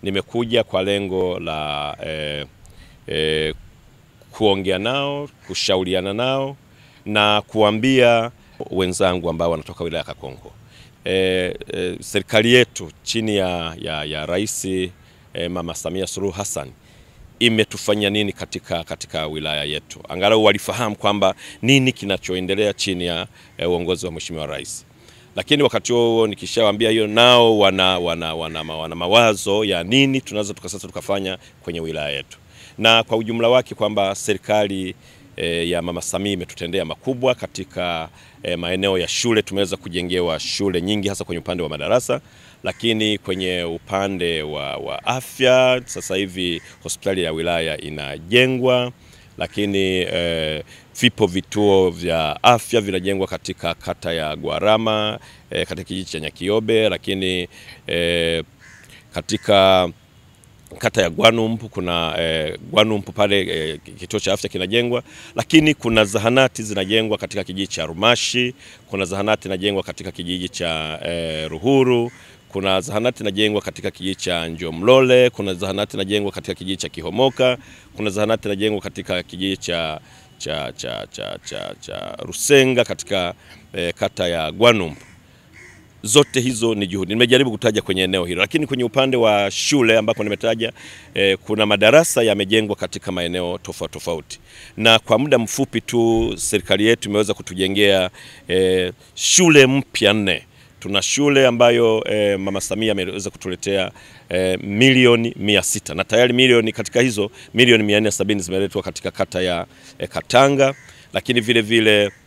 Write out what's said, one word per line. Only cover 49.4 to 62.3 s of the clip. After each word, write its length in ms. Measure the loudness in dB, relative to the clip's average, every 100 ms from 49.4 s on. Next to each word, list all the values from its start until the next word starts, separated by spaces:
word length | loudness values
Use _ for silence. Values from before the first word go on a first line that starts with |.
| -10 -4 -2 0 0 0
eh, 680 | -2 -2 -2 -2 -4 -6 -10 -20 _ -6
vipo 260 | -6 -2 -2
vituo 600 | -2 -8 -2 2 2 0
vya 540 | -2 -6 -4 -4 0
afya 380 | 2 2 2 -2
vinajengwa 460 | 0 -4 -4 -4 -4
katika 460 | -6 -10 -8 -6
kata 400 | -8 -8 -8 -6
ya 220 | -4 -4 -6
Gwarama, 840 | -6 -2 2 2 2 -2 -2 -6 -14 -20 _
eh, 160 | -4 -4
katika 160 | -6 -8
kijiji 240 | -10 -8
cha 80 | -8
Nyakiobe, 680 | -10 -8 -2 -2 2 2 2
lakini, 580 | -2 -4 -4 -2 -4 -6 -12 -20 -20 -6
eh, 560 | -2 0 0 0 -2 -6 _ -20 -20 -20 -20 -12
katika 760 | -10 -6 -6 2 6 6 6 2 -4 _ _ _ _ _ _ -20 -4
kata 240 | -4 0
ya 80 | 0
Gwanumpu 600 | 4 4 4 0 -4 -8
kuna, 460 | -8 -4 -2 -2 -2
eh, 380 | -2